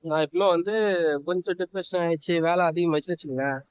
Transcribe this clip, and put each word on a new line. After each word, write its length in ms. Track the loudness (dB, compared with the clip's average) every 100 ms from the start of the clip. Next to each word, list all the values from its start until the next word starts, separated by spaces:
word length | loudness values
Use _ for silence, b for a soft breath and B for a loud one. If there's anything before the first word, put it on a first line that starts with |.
நான் 220 | 0 0
இப்போ 260 | 0 2 2
வந்து 260 | 2 0 0 2 2 2 0
கொஞ்சம் 320 | -2 -4 -2 -4
டிப்ரெஷன் 440 | -4 -6 -4 -2
ஆயிடுச்சு, 360 | 0 -2 0 0
வேலை 260 | 2 2 2
அதிகமாயிடுச்சுன்னு 480 | 2 0 0 -2
வச்சுக்கோங்களேன். 460 | -8 -4 -4 -2 -4 -8